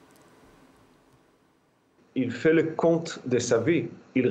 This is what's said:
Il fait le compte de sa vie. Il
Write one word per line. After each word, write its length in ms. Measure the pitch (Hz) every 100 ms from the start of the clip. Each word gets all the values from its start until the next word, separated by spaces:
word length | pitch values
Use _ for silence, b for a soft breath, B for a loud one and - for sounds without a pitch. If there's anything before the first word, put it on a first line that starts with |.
| - - - _ - - _ _ _ _ _ _ _ _ _ _ _ _ _ _ _ 131
Il 160 | 117
fait 220 | - 160
le 100 | 160
compte 560 | 151 - 165 165 165 - 127
de 100 | 120
sa 220 | 113 120
vie. 260 | 110 160 113 - - 131
Il 120 | 123